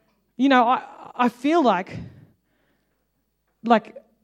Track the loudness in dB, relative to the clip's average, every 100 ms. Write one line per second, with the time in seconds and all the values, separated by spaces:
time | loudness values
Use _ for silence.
0 | _ _ _ -2 2 2 2 -2 -6 -20
1 | -12 -2 -2 -2 -2 2 2 0 -4 -14
2 | -16 -20 -20 _ _ _ _ _ _ _
3 | _ _ _ _ _ _ 0 0 0 -16
4 | -20 _